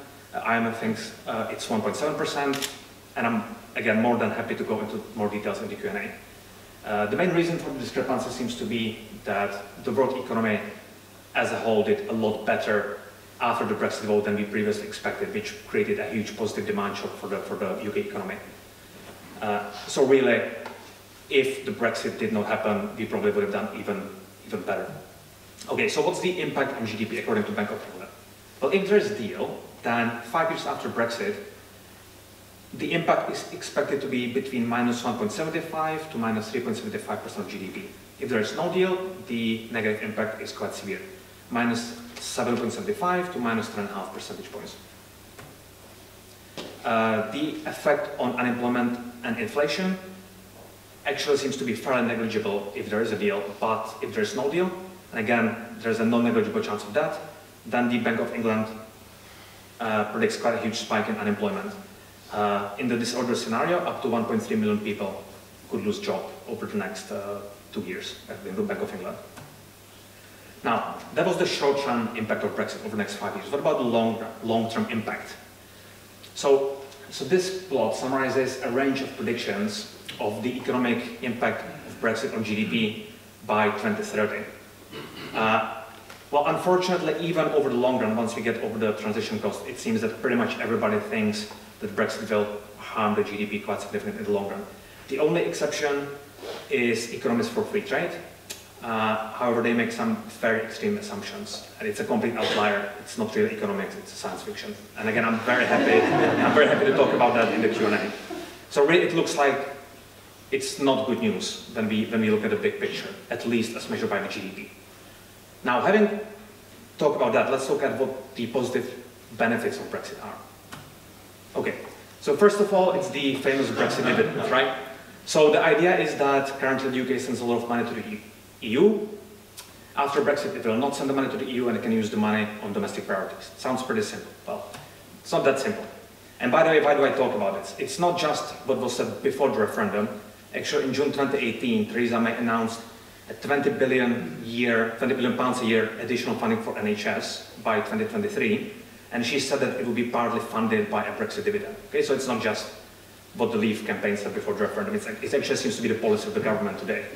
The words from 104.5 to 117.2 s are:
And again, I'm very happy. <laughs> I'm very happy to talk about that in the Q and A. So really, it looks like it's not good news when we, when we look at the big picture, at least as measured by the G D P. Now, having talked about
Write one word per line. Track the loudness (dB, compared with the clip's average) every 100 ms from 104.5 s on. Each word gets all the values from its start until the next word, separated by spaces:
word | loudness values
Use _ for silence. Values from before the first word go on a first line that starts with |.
| -8 -10 -10 -12 -6
And | 0
again, | 2
I'm | 2 2
very | 2 4 4
happy. | 4 6 6
<laughs> | 6 6 4 4
I'm | 6
very | 8 8
happy | 8 6
to | 6
talk | 6
about | 6 6
that | 6 4
in | 4
the | 2
Q | 4 4
and |
A. | 2 0 -6 -8 -10 -10 -14 -2
So | 4 8
really, | 8
it | 6
looks | 2 2 4
like | 4 2 -2 -8 -14 -20 -20 -20 -20 -20 -4
it's | -2 -2 0
not | 2 2 2
good | 2
news | 2 0 -4 -8 -8
when | -2 0
we, | 0 2
when | 2
we | 4
look | 4
at | 2
the | 2
big | 0 0
picture, | -2 -4 -8 -12 -8
at | -6 0
least | 2 0 -4
as | -6
measured | -2 0
by | -2
the | -2
G | -6
D | -8
P. | -10 -14 -16 -20 -20 -20 -20 -20 -20 -20 -6
Now, | 0 2
having | 6 6 6 2 -6 -12 -18 -20 -20 -20 -20 2
talked | 2
about | 4